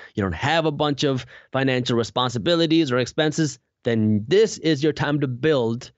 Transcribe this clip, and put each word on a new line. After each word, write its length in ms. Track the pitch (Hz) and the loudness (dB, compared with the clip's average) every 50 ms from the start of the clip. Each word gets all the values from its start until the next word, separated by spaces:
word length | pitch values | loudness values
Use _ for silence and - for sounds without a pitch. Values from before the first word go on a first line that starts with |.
| - - _ | -20 -10 _
you 80 | 110 98 | -4 -2
don't 100 | 95 82 | -2 -2
have 320 | - - 139 160 165 156 | -2 -2 0 0 0 0
a 60 | 160 | 0
bunch 320 | 147 139 151 147 143 139 151 | 0 0 0 -2 0 0 0
of 220 | 143 135 127 - - - - - _ | -2 -2 -2 -6 -10 -16 -20 -14 _
financial 460 | - 131 135 131 127 127 123 127 120 117 | -4 -2 0 0 0 0 0 0 0 0
responsibilities 920 | 113 - - 123 123 123 110 120 90 170 175 165 170 156 160 165 160 135 | -2 -2 -2 -2 -2 -2 -2 -2 0 0 2 2 2 4 4 2 2 2
or 60 | 123 127 | 0 -2
expenses, 640 | 123 - - - 156 156 147 - 160 147 - - _ _ _ _ - | -2 -2 -2 -2 -2 0 0 0 -2 -2 -4 -8 _ _ _ _ -4
then 420 | 120 117 113 107 107 107 104 107 123 | -2 0 2 2 2 2 0 0 2
this 300 | 170 202 226 214 - - | 4 4 4 2 0 -2
is 260 | 139 160 156 131 147 | -2 0 0 2 0
your 80 | 156 | 0
time 280 | 143 - 147 143 147 147 | 0 0 -2 -2 -2 -2
to 60 | 143 131 | -2 -4
build, 640 | 123 117 127 156 156 131 117 113 117 123 - - - | -4 -2 0 0 2 2 2 0 -2 -4 -8 -14 -20